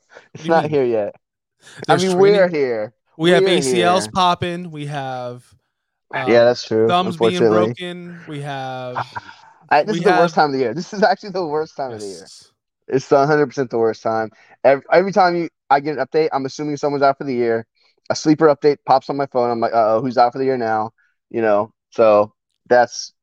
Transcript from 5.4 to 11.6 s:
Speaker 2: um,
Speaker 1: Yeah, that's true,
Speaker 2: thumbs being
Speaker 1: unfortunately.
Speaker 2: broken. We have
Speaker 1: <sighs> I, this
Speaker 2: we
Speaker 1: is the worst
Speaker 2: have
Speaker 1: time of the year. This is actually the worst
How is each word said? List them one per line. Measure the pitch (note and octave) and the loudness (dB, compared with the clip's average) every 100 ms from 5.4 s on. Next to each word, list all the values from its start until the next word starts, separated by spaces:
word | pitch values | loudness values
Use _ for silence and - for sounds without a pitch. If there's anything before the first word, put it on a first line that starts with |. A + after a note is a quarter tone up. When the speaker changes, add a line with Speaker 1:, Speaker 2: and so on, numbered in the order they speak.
| _ _ _ _ _ _ _ | _ _ _ _ _ _ _
Speaker 2:
um, | C3+ B2+ | -6 2
Speaker 1:
Yeah, | A#2 | 4
that's | A#2+ B2 - | 4 2 -2
true, | A2 A2+ | 0 2
Speaker 2:
thumbs | F3+ F#3 E3+ | 2 -2 -2
being | A2+ F3+ | -2 2
Speaker 1:
unfortunately. | A#2 G#2+ G#2+ | 2 2 0
Speaker 2:
broken. | B2 F3+ F3 F3 F3 D#3+ | -4 -12 -12 -16 -18 -14
We | D3 | -12
have | C#3+ C3+ C3 B2+ B2+ B2 B2+ - - - | -10 -10 -10 -10 -10 -10 -10 -14 -18 -20
Speaker 1:
<sighs> | _ _ _ | _ _ _
I, | D3 | 0
this | D3+ | 2
Speaker 2:
we | E3 | 0
Speaker 1:
is | |
the | G3 | 2
worst | F3+ E3+ | 2 2
Speaker 2:
have | E3 | 2
Speaker 1:
time | D3+ | 0
of | |
the | C3+ | 0
year. | A#2+ | -2
This | C3+ - | -4 -8
is | G#3 | 0
actually | G3 G3 G#3 | 0 0 -6
the | F#3 D#3+ | -8 -6
worst | D3+ | -6